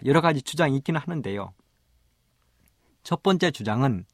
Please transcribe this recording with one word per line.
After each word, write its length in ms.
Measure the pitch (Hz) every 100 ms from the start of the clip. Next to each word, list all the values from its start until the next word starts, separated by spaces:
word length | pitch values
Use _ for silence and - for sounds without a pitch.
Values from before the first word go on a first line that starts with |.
| 113
여러 160 | 160
가지 200 | 165 143
주장이 360 | - 147 151 135
있기는 220 | 156 160
하는데요. 540 | 170 160 104 101 95 - _ _ _ _ _ _ _ _ _ _ _ _ _ _
첫 180 | - 170
번째 300 | 196 185 180
주장은 540 | - 107 110 139 95 -